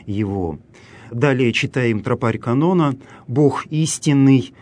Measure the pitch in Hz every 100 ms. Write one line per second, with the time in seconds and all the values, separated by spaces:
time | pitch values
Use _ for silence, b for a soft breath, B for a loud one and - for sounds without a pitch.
0 | B 101 104 98 85 76 - B B B
1 | B 120 143 131 123 113 110 - 120 107
2 | 95 120 117 107 - 120 165 185 151 135
3 | B B B 123 143 135 - 156 160 -
4 | - 139 135 135 120 B